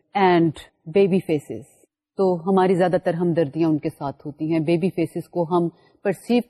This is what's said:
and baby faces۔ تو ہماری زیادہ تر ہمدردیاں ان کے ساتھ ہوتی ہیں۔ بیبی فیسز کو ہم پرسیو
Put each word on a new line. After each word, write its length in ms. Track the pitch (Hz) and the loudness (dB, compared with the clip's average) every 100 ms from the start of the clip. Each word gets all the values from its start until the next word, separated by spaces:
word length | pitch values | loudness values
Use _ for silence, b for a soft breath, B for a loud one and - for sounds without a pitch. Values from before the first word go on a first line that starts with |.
| _ | _
and 360 | 202 185 175 165 - - _ 165 196 | 0 4 4 2 -2 -16 _ -4 0
baby 200 | 196 185 - | 2 2 0
faces۔ 320 | 151 - 113 - _ _ _ _ - | -4 -4 -14 -16 _ _ _ _ -2
تو 340 | 190 175 175 | 0 0 0
ہماری 240 | 190 185 | 2 4
زیادہ 220 | 180 180 175 | 2 2 0
تر 100 | 180 | -2
ہمدردیاں 540 | 165 175 165 147 160 165 | -2 0 0 -2 0 0
ان 100 | 151 | 0
کے 100 | 160 | -4
ساتھ 380 | - 143 - 151 | -8 -10 -10 -14
ہوتی 260 | 143 156 | -8 -4
ہیں۔ 60 | 165 | -2
بیبی 320 | 151 170 180 | 0 0 0
فیسز 380 | 175 160 175 - | -2 -4 -6 -8
کو 140 | 175 160 | -6 -2
ہم 180 | 175 170 b b b | 0 -2 b b b
پرسیو 400 | 202 170 - 240 | -6 -6 -2 -2